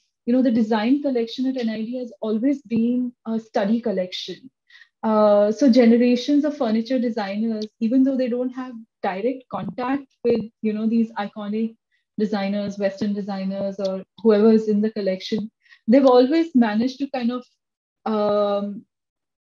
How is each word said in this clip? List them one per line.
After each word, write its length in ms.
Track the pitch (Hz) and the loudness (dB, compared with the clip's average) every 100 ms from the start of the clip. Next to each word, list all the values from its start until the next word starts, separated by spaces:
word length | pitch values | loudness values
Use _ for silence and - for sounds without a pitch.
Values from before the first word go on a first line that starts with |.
| _ _ - | _ _ -2
you 60 | |
know, 100 | 254 | 2
the 80 | 262 | 2
design 520 | 226 214 220 220 285 | 2 0 0 2 0
collection 440 | 285 240 226 - 254 | 0 -2 -4 -4 -4
at 100 | 262 | -2
N 120 | 226 | -4
I 140 | 220 | -4
D 160 | 220 254 | -6 -8
has 140 | 247 - | -10 -8
always 420 | 220 220 254 277 | -4 -2 0 -2
been 500 | - 226 233 247 247 - - | -2 -2 0 0 -4 -8 -8
a 100 | 226 | -6
study 420 | 226 240 202 233 | -4 -2 0 0
collection. 680 | 226 190 185 - - 180 - _ _ - _ _ | -2 -4 -6 -8 -12 -14 -16 _ _ -20 _ _
Uh, 480 | 226 214 214 208 208 | -2 4 4 6 4
so 180 | 214 285 | 4 4
generations 720 | 233 233 233 247 240 - 294 | 6 6 6 4 2 2 0
of 120 | 294 294 | 0 -2
furniture 420 | 240 220 226 262 | -2 -2 -2 -2
designers, 680 | 240 220 196 202 226 214 214 - | -2 -4 -6 -4 -4 -4 -8 -6
even 240 | 226 262 | 0 2
though 140 | 262 262 | 2 2
they 120 | 254 | -2
don't 220 | 247 254 | -2 -4
have 220 | 254 254 233 226 _ | -6 -12 -14 -20 _
direct 400 | 208 185 226 269 - | -6 -4 -4 -4 -8
contact 540 | 190 190 180 247 277 277 _ | -10 -8 -6 -4 -4 -6 _
with, 200 | 233 226 220 _ | -2 -2 -4 _
you 100 | 220 | -4
know, 160 | 214 220 | -2 0
these 240 | 233 226 | 0 0
iconic 640 | - 208 - 202 214 226 226 _ _ _ - | -4 -10 -10 -8 -4 -6 -8 _ _ _ -6
designers, 580 | 208 208 196 202 202 196 | -4 -2 -4 -4 -6 -4
Western 380 | 196 196 214 | -4 -4 -4
designers, 640 | 202 202 196 190 196 202 196 | -4 -6 -8 -6 -6 -6 -6
or 240 | 196 190 190 _ | -6 -6 -12 _
whoever 320 | 226 208 220 | 2 4 6
is 180 | 220 220 | 4 2
in 120 | 208 | 0
the 100 | 220 | -2
collection, 600 | 220 196 185 - 214 214 _ _ - - | -4 -4 -4 -4 -6 -6 _ _ -8 2
they've 180 | 262 | 6
always 500 | 269 247 254 320 330 | 6 6 6 2 2
managed 440 | 254 226 214 247 254 | 2 2 0 -2 -4
to 100 | 277 | -8
kind 200 | 254 233 | -4 -4
of, 140 | 247 - _ _ _ _ _ | -4 -10 _ _ _ _ _
um, 800 | - 214 208 208 208 202 202 202 - _ _ _ _ _ | -4 -2 0 2 0 -2 -4 -10 -16 _ _ _ _ _